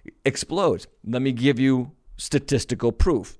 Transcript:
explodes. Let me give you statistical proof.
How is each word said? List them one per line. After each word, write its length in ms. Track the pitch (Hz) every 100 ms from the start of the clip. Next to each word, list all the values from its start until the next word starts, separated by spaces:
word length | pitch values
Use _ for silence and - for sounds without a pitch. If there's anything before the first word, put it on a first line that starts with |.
| - - -
explodes. 600 | - - 170 175 90 - _
Let 180 | - 123
me 100 | 135
give 260 | 117 135 123
you 340 | 135 127 123 - - -
statistical 760 | - 143 - 135 - 123 117
proof. 460 | - - 117 -